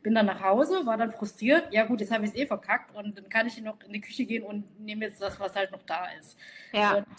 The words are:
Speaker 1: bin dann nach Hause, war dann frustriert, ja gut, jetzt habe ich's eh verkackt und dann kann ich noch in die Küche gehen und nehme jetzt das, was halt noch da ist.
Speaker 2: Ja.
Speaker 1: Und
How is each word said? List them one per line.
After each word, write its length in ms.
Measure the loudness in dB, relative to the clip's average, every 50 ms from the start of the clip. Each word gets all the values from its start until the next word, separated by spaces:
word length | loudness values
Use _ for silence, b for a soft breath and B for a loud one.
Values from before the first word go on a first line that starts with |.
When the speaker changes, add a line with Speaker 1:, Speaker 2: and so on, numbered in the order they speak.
Speaker 1:
bin 100 | 0 4
dann 140 | 4 6 4
nach 160 | 4 2 2
Hause, 440 | 4 4 6 6 4 4 2 0 0
war 100 | 0 0
dann 160 | 0 0 -2
frustriert, 600 | -2 -6 -8 -8 -6 0 4 4 4 4 4 2
ja 120 | 2 2 4
gut, 160 | 4 2 -2
jetzt 100 | 0 0
habe 120 | 0 0 0
ich's 100 | -2 -2
eh 120 | -2 -2
verkackt 500 | -2 -4 -4 -2 -2 -2 -2 -2 -6 -14
und 200 | -12 -10 -10 -12
dann 120 | -12 -8 -2
kann 180 | 0 0 0
ich 160 | 0 -2 -8
noch 180 | -10 -10 -12 -12 -12
in 60 | -12
die 80 | -10 -10
Küche 240 | -10 -8 -6 -4 -4
gehen 180 | -2 -4 -6
und 380 | -6 -6 -8 -8 -8 -10 -14 -16
nehme 240 | -12 -10 -6 -6 -6
jetzt 180 | -6 -6 -6
das, 160 | -8 -8 -6 -6
was 160 | -6 -4 -2
halt 160 | -2 -2 -4
noch 140 | -4 -10 -10
da 220 | -6 -6 -6 -6 -8 -12 -14
ist. 180 | -16 -18 -18 B B B B B B B
Speaker 2:
Ja. 240 | B 4 4 4 4
Speaker 1:
Und 100 | 2 0 -4 -12